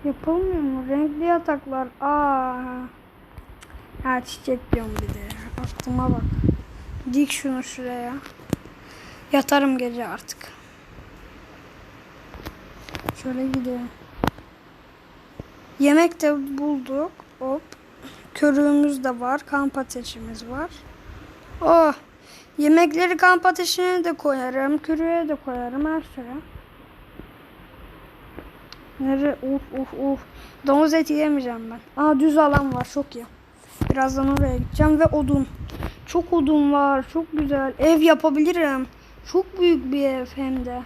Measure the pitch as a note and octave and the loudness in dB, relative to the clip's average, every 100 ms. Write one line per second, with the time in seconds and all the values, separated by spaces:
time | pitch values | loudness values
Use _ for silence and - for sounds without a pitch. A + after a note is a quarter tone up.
0 | C#4+ B3+ - E4+ F#4+ F4 C#4+ C4 B3+ C#4 | -6 -4 -2 0 0 0 -2 -4 -2 -2
1 | D4+ D4 E4+ E4+ E4 C#4+ C#4 C4 B3+ - | 0 -2 0 0 0 -4 -4 -6 -6 -6
2 | C#4 D4 C#4+ C4+ B3+ B3 B3+ B3+ B3+ - | -2 0 2 0 -2 -6 -10 -10 -12 -16
3 | - - - - - - - - - - | -20 -20 -20 -20 -20 -20 -20 -20 -18 -8
4 | C4 B3+ B3 - - B3+ - A#3 A3 A3 | -4 -4 -4 -12 -6 -6 -2 -2 -2 -6
5 | - - A3 - - - - - - B3+ | -6 -8 -12 -12 -12 -10 -10 -10 -4 0
6 | B3+ B3 - - - - - - - - | 0 0 -2 0 0 0 -8 -18 -16 -12
7 | C4 B3+ C#4+ - C#4 B3+ B3+ - B3 B3 | -2 0 0 -2 -6 -6 -8 -12 -10 -8
8 | A#3+ C#4 - - - - - - - - | -8 -12 -14 -20 -8 -8 -8 -20 -20 -20
9 | - - - C#4 - C#4+ C#4 C4 B3 A#3+ | -20 -20 0 0 2 2 2 0 -4 -6
10 | A3 G3+ - - - - - - - - | -10 -10 -14 -16 -18 -20 -20 -20 -20 -20
11 | - - - - - - - - - - | -20 -20 -20 -20 -20 -20 -20 -20 -20 -20
12 | - - - - - - - - - - | -20 -20 -20 -18 -18 -18 -20 -20 -14 -8
13 | - - C4 B3+ C4 C4 B3 B3 A#3+ - | -8 -6 -8 -4 -4 -4 -4 -8 -10 -14
14 | - - - - - - - - - - | -20 -6 -6 -8 -20 -20 -20 -20 -20 -20
15 | - - - - - - - - C#4 D4+ | -20 -20 -20 -20 -20 -20 -20 2 4 6
16 | E4+ E4+ D4+ D4 C#4 C#4 D4 C#4+ B3+ C4+ | 4 2 0 0 -4 -4 -2 -4 -4 -4
17 | E4 - - - C4 C#4+ - - - - | -6 -8 -20 -10 -6 -6 -8 -20 -20 -20
18 | - - - - D4 C#4 D4 C#4+ D4 C#4 | -20 -20 -18 0 2 4 4 4 2 0
19 | B3+ A#3+ B3 C#4+ - C#4+ C#4 C#4 C4 B3 | -6 -4 -4 -4 -2 -2 -2 -4 -8 -10
20 | A#3+ A#3 A3+ A3 A3+ C4 E4 - - - | -12 -14 -14 -14 -10 -8 -8 -12 -20 -20
21 | - - - - - - D#4 E4+ D#4 - | -20 -20 -20 -20 -20 -2 4 6 6 0
22 | - - - - - - D4 D#4+ E4+ D#4+ | -12 -20 -20 -20 -14 0 4 6 6 2
23 | F4+ F4 F4+ F4+ F4+ F4+ E4+ - F4+ F#4 | 0 4 6 6 4 0 -2 0 0 0
24 | E4+ D4+ D4 C4+ B3+ C4 C4+ D4+ - D#4+ | -2 -2 -2 -2 -2 -2 0 -2 -2 -2
25 | E4 E4+ D#4 C#4+ - B3 A#3+ C4 D4+ D#4+ | 0 0 -2 -4 -6 -8 -6 -4 -2 -2
26 | - - A#3+ C#4 - - - - - - | -6 -16 -12 -14 -14 -20 -20 -20 -20 -20
27 | - - - - - - - - - - | -20 -20 -20 -20 -20 -20 -20 -20 -20 -20
28 | - - - - - - - - - - | -20 -20 -20 -20 -20 -20 -20 -20 -20 -6
29 | C4+ C4+ D4 - C4 C#4 - C4 C4 - | -2 2 0 -2 -2 -4 -4 -8 -8 -4
30 | C#4 C4+ - - - - C#4 C#4+ D#4 D#4+ | -2 -2 -8 -20 -20 -6 2 4 6 4
31 | D#4 D4 D4+ C#4+ B3 A#3 A3+ A#3 - - | 2 0 2 0 -2 -8 -12 -16 -14 0
32 | D4+ C#4 D#4 D4+ D4+ C#4+ C#4 B3+ B3 C#4+ | 2 4 6 6 6 4 2 -4 -4 -4
33 | C#4 A#3+ A#3 - - - - - - C4+ | -6 -10 -16 -20 -20 -20 -20 -6 0 2
34 | C4+ C4+ C4+ C#4 C#4 B3 - - D4+ D4+ | 2 2 2 2 2 0 -4 4 6 8
35 | D#4+ D4+ C4+ C#4 C4 - - - - - | 6 4 2 2 0 -6 -14 -10 -10 -10
36 | - E4+ E4+ E4+ C#4 D4+ C#4+ C#4+ C#4 C4+ | -4 -4 0 0 4 4 4 4 2 0
37 | C4 D#4+ E4 D#4 C#4+ C#4 C4+ B3+ D4+ E4 | -2 -6 -4 -4 -2 -2 -2 2 4 6
38 | E4 D4+ D#4 C#4+ D4+ F4+ D4+ C4 C4 - | 6 6 4 2 2 2 0 -2 -6 -12
39 | - - - F4+ F#4+ F#4+ F4 D4+ B3+ C#4+ | -20 -20 -2 -2 -2 0 2 2 0 -2
40 | C#4 C4 B3+ - C4+ C4 B3 B3 | 0 -2 -6 -8 -6 -4 -6 -10